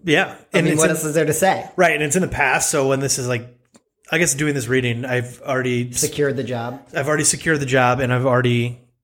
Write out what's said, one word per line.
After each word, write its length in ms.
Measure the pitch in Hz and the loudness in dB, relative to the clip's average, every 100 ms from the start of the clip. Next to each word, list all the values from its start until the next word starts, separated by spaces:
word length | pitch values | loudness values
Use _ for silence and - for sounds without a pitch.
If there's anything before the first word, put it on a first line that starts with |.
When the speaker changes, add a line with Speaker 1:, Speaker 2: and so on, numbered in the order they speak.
Speaker 1:
Yeah. 320 | 180 151 196 - - | 0 2 0 -6 -4
Speaker 2:
I 40 | 190 | 0
Speaker 1:
And 80 | 160 | 2
Speaker 2:
mean, 80 | |
Speaker 1:
it's 60 | 151 | 2
Speaker 2:
what 80 | 160 | 2
Speaker 1:
in 60 | 160 | 0
Speaker 2:
else 100 | 156 | -2
is 80 | |
there 120 | 151 151 | 0 0
to 80 | |
say? 360 | 147 190 135 - - | 2 2 0 -2 2
Speaker 1:
Right. 180 | 175 | 2
And 100 | 151 | 2
it's 120 | 151 170 | 0 0
in 60 | |
the 60 | 165 | 0
past. 420 | - 135 156 - | 0 0 2 0
So 160 | 156 135 | 0 2
when 120 | 135 | 0
this 200 | 135 - | 0 -2
is, 80 | 123 | -2
like, 200 | 120 120 - _ _ _ _ - | -4 -6 -18 _ _ _ _ -4
I 60 | 160 | 0
guess 160 | 170 | 0
doing 200 | 139 151 143 | 0 -2 -2
this 120 | 117 | 0
reading, 380 | 131 123 117 127 | 0 0 -2 -2
I've 360 | 123 120 - | -4 -4 -8
already 500 | - 127 127 120 123 | -4 -2 0 -2 -2
Speaker 2:
Secured 420 | 123 151 - 143 127 | -4 -4 -2 -2 -2
the 80 | |
job. 380 | 113 120 120 131 - 160 | -6 -6 -8 -10 -10 -6
Speaker 1:
I've 120 | 139 | -2
already 160 | 151 | 0
secured 360 | 147 - 165 151 | 0 -2 -2 -2
the 60 | 135 | 2
job 340 | 131 123 123 | 2 4 2
and 120 | 123 | 0
I've 120 | 123 131 | 0 2
already 540 | 123 123 120 120 120 _ _ | 2 2 2 -2 -6 _ _